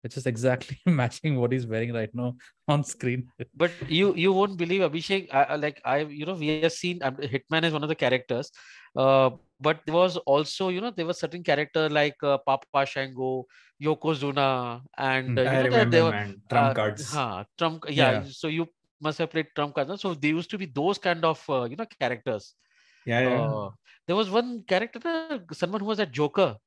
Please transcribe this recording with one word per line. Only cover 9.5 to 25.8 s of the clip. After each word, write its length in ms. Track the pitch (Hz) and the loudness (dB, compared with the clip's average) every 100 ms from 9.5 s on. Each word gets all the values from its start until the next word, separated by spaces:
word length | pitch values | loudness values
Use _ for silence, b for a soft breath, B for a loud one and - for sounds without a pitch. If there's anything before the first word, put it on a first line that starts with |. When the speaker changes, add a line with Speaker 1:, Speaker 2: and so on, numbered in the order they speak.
| _ | _
Speaker 2:
but 200 | 147 156 | -2 -2
there 100 | - | 0
was 220 | 165 185 175 | 2 4 2
also, 500 | - 139 151 - 190 | 2 2 2 -4 -4
you 100 | 180 | -2
know, 100 | 233 185 | -6 -6
there 80 | 165 | -6
was 120 | 175 | -4
certain 220 | 156 175 | -6 -6
character 460 | 170 143 147 165 156 | 0 0 0 0 2
like, 260 | 151 147 - | 2 0 0
uh, 160 | 143 139 | 0 0
Papa 480 | - 135 - 139 139 | 2 0 0 0 0
Shango, 580 | 135 135 127 131 131 127 b b _ | -4 -8 -4 -4 -4 -8 b b _
Yokozuna, 1000 | 147 151 156 151 143 139 135 131 120 120 131 - | -2 0 0 0 0 2 2 0 -4 -8 -14 -6
and, 340 | 135 131 127 | -2 0 0
Speaker 1:
Hmm. 80 | 123 | 0
Speaker 2:
uh, 40 | |
you 60 | 127 | 2
Speaker 3:
I 40 | |
Speaker 2:
know, 100 | 131 | 2
there, 80 | 131 | 4
Speaker 3:
remember, 200 | 123 120 | 4 4
Speaker 2:
there 140 | 120 | 4
were, 60 | 165 | 4
Speaker 3:
man. 300 | 104 101 - _ | 0 -6 -10 _
Trump 200 | 120 135 | 2 4
Speaker 2:
uh, 40 | |
Speaker 3:
cards. 380 | 120 107 104 139 | 2 -2 -2 -6
Speaker 2:
huh, 320 | 151 123 92 104 - | -4 -4 -6 -12 -2
Trump, 260 | 165 160 147 | -2 -2 -4
yeah, 220 | 151 135 | 2 4
Speaker 1:
Yeah. 120 | 110 135 | 2 -4
Speaker 2:
so 180 | 135 160 | -8 -4
you 180 | 160 165 _ _ _ | -2 -4 _ _ _
must 160 | 151 147 | -6 -2
have 120 | 160 | -2
played 160 | 160 151 | -2 -4
Trump 200 | - 147 147 | -4 -2 -2
cards, 120 | 139 | -4
no? 80 | 196 | -4
So 160 | 196 | -6
there 200 | 156 190 | -2 0
used 180 | 160 - | 0 -2
to 80 | 208 | -8
be 80 | 180 | -6
those 320 | 127 165 196 | -2 -2 0
kind 260 | 185 170 | -2 2
of, 180 | 165 151 - | 0 0 -2
uh, 160 | 131 | -2
you 120 | 120 147 | -2 -6
know, 100 | 226 - | -10 -4
characters. 540 | 131 120 - 107 - _ b b b b - | -2 -2 -4 -4 -6 _ b b b b -2
Speaker 3:
Yeah, 140 | 117 | 2
yeah. 200 | 127 123 113 | 4 2 0
Speaker 2:
Uh, 240 | 107 101 - b b - | -2 -6 -12 b b -2
there 80 | 190 | 0
was 120 | 202 | 2
one 340 | 214 247 240 - | 0 0 -8 0
character, 320 | - 226 240 | 0 0 -6
uh, 340 | 339 330 320 277 170 | -4 -4 -6 -10 -10
someone 280 | 156 180 208 | -6 -4 -2